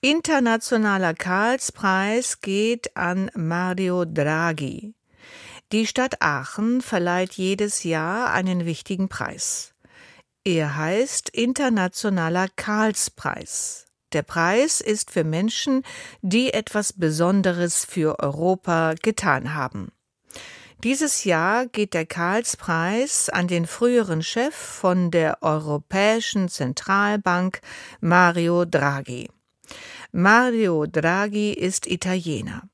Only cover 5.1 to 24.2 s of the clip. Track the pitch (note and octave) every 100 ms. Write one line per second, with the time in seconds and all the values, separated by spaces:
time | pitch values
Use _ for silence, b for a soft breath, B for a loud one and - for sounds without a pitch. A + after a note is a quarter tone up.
5.1 | B B B B B _ G#3+ A3 - C4
6.1 | - D#3+ C#3+ C3+ - A3 B3 B3 G3 F3
7.1 | F3 F#3 - F#3 G3 G#3 - E3+ D#3+ D#3+
8.1 | G#3 B3 - F#3 F3+ E3+ D#3 - F#3 F#3+
9.1 | - - - - - - _ B B B
10.1 | B B _ - E3 D3+ D3 D#3 G3+ C4+
11.1 | - - - A#3+ C4 C4+ A3 F#3 - G#3+
12.1 | F#3+ D#3+ F3 G#3+ - - G#3+ A3 G3+ -
13.1 | - - - - - - - _ _ _
14.1 | D#3 D3 E3+ E3 G#3+ D4+ - - G#3+ -
15.1 | - D#3 D#3+ G#3+ - - C4 B B B
16.1 | B F#3+ G#3+ B3+ A3 G#3+ G#3 G3+ - E3
17.1 | D#3 F3 G3 F#3+ F3 F3 - - - D#3
18.1 | - C#3+ D3 E3+ F#3+ - E3 D#3+ D#3+ -
19.1 | A3 G3+ C3+ C#3 D3+ B2+ G#2 F#2 _ _
20.1 | _ _ B B B B B A3+ C4+ D4+
21.1 | - G3 E3 F3 A3+ B3+ - G#3 E3+ D#3+
22.1 | E3+ E3+ G#3 A#3 - - E3 E3+ A3 C#4
23.1 | - - - F3 F3 E3 - A#3+ B3 G3+
24.1 | D#3+